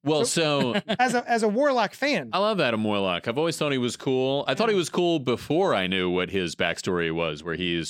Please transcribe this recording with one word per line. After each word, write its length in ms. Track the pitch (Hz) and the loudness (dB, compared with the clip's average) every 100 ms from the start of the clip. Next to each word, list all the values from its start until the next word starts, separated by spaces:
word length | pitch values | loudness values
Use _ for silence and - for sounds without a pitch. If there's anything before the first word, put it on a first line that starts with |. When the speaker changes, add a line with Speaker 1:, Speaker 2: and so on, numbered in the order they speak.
Speaker 1:
Well, 220 | 139 151 - | -2 0 0
Speaker 2:
So 480 | 170 156 143 127 | 0 0 2 0
Speaker 1:
so 80 | 113 - | -2 -2
Speaker 2:
<laughs> 140 | 208 | 0
as 140 | 247 | 0
a, 160 | 240 240 | 0 0
as 140 | 233 | 0
a 40 | 220 | 0
Warlock 460 | 208 294 247 202 | 2 0 2 -2
fan. 360 | - 285 233 120 | -2 -2 -2 -2
Speaker 1:
I 60 | 170 | -2
love 200 | 208 202 | 0 2
Adam 240 | 131 110 | 0 2
Warlock. 440 | 107 101 98 87 120 | 0 2 0 0 -2
I've 100 | 120 | -2
always 200 | 165 156 | 0 0
thought 140 | 151 | -2
he 60 | 135 | 0
was 180 | 120 - | -2 -2
cool. 480 | 143 127 131 139 139 | -2 0 2 0 -2
I 80 | 135 | 0
thought 140 | 226 | 2
he 40 | 202 | 2
Speaker 2:
Yeah. 40 | |
Speaker 1:
was 100 | 151 | 0
cool 300 | - 175 165 | 0 2 2
before 560 | 127 117 - 151 190 110 | 0 -2 0 2 2 2
I 100 | 92 | 2
knew 220 | 95 90 | 2 2
what 220 | 90 90 | 2 0
his 240 | 95 87 - | 0 -2 0
backstory 580 | 87 82 - 87 82 | -2 0 -2 0 0
was, 300 | 82 82 76 | 0 -2 -4
where 120 | 85 85 | -6 -4
he 260 | 90 85 78 | -2 -2 -2